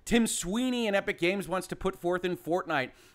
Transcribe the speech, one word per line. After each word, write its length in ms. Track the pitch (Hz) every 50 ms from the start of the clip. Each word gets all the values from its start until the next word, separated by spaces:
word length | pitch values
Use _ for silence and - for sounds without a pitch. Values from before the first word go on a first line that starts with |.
| -
Tim 220 | - 220 233 226
Sweeney 640 | 214 - - - 175 196 233 254 254 247 240 233 214
and 80 | 196
Epic 220 | 196 196 208 175 -
Games 300 | 165 175 196 202 175 147
wants 200 | 185 185 175 -
to 80 | 175
put 200 | - - 190 -
forth 280 | - - 170 180 180 180
in 120 | 180 175
Fortnite 540 | 170 - 147 165 185 - 165 156 139 127 120 - - - - -